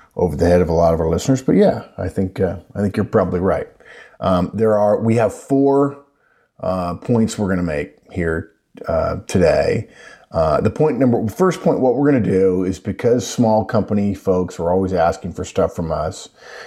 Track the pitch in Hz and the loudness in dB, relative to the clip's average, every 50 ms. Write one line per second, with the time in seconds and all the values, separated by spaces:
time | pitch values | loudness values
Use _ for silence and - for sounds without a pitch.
0 | - _ _ - 95 87 78 - 85 87 90 87 87 80 82 82 85 82 82 80 | -20 _ _ -2 -2 -2 0 0 2 4 4 4 4 2 2 2 4 4 2 2
1 | 82 80 82 82 - - 135 127 - - - 185 208 190 - 113 - - - - | 0 0 -2 -2 0 0 0 0 0 2 4 4 4 4 2 0 -6 -14 -10 -8
2 | 95 87 - - 98 92 - - 98 90 85 87 - - - 98 104 98 - - | -8 -6 -4 -4 -4 -4 -2 -2 -2 -2 -2 -6 -12 -12 -6 -4 -4 -2 -2 -2
3 | 101 - - 107 95 90 95 90 90 95 80 76 - - - _ _ - - - | -2 0 2 0 2 2 0 -2 0 0 0 -2 -4 -8 -14 _ _ -20 -20 -20
4 | - - - - - 95 92 90 92 90 - 101 110 110 107 104 104 104 95 - | -20 -20 -14 -6 -2 0 0 0 0 -2 -2 0 0 2 2 2 2 2 2 2
5 | 110 113 113 120 113 104 - - - - 139 135 139 139 139 139 143 143 143 - | 2 0 2 2 2 0 -2 -6 -6 -2 0 2 2 2 2 2 2 0 -2 -8
6 | - _ _ _ _ _ _ _ _ _ _ - - - 92 92 90 87 87 82 | -16 _ _ _ _ _ _ _ _ _ _ -8 -6 -4 -4 -4 -4 -6 -6 -8
7 | - - 123 113 113 110 - - 107 92 95 90 90 85 76 73 85 95 - _ | -4 -2 0 2 0 0 -2 -4 -2 -2 -2 -2 -2 -2 -4 -4 -6 -8 -12 _
8 | _ _ - 92 87 85 80 82 82 - _ _ _ _ _ - - - 85 80 | _ _ -8 -4 -4 -2 -2 -4 -6 -8 _ _ _ _ _ -14 -8 -4 -2 -2
9 | 80 80 80 - - - - 95 87 80 71 69 73 80 87 113 110 - - - | -2 -2 -4 -6 -6 -4 0 2 4 4 4 2 0 0 -2 -2 -4 -8 -14 -20
10 | - - - - _ _ - - 80 78 76 - - 104 - - 151 156 131 117 | -20 -20 -20 -20 _ _ -4 -2 0 0 0 0 0 -2 0 0 0 0 2 2
11 | 135 127 113 110 110 110 - - 185 185 160 - - 170 143 - 127 127 120 127 | 2 2 2 2 0 -2 -2 0 0 0 0 0 0 0 0 2 2 2 2 2
12 | 143 143 143 127 101 90 98 92 95 95 90 92 92 90 87 - - 107 95 - | 2 2 2 2 2 2 2 2 4 4 2 2 0 -2 -4 -4 -6 -8 -6 -2
13 | - 120 117 - - - - - 120 110 110 107 110 - - 110 95 - 107 104 | 0 2 2 2 0 -2 -2 0 2 2 2 2 0 0 0 -2 0 0 0 0
14 | 101 101 95 - - 101 92 92 90 85 - - 85 85 90 95 95 90 95 87 | 0 -2 -4 -2 -2 0 0 0 0 -4 -6 -4 -2 0 0 0 0 0 0 2
15 | 82 85 82 - - 90 73 - - - - - 80 80 - - 85 80 80 78 | 2 0 0 -2 -8 -10 -10 -10 -12 -6 -2 -2 -2 -2 -2 -4 -6 -4 -4 -4
16 | 78 80 - - - - _ _ - - - - - | -4 -6 -8 -10 -14 -20 _ _ -20 -20 -20 -20 -20